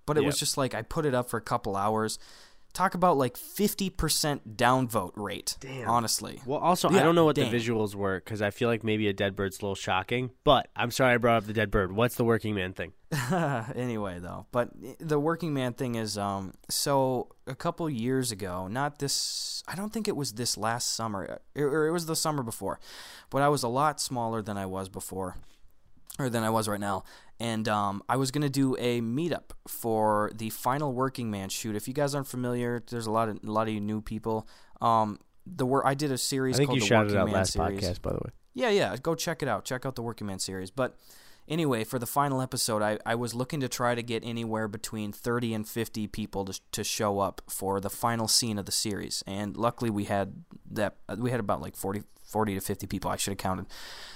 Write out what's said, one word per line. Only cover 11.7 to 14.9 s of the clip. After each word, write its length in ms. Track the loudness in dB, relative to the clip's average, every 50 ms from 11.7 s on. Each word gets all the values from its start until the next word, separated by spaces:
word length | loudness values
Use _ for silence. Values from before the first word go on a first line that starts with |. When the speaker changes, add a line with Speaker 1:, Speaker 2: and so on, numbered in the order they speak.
| 4
Speaker 2:
bird. 180 | 2 2 2 2
What's 220 | 2 2 2 2
the 100 | 2 2
working 300 | 4 4 2 2 0 -2
man 180 | 0 -2 -2 -4
thing? 200 | -6 -8 -8 -10 -18 _ -6
Speaker 1:
<laughs> 220 | -4 -4 -2 0 0 2 2 0 0 -2 -4 -4 -6
Anyway, 460 | -4 -4 -4 -2 -4 -4 -4 -6 -8
though, 260 | -10 -10 -10 -12 -12 -4 -2
but 180 | -2 -2 -2 -4 -14 -14 -14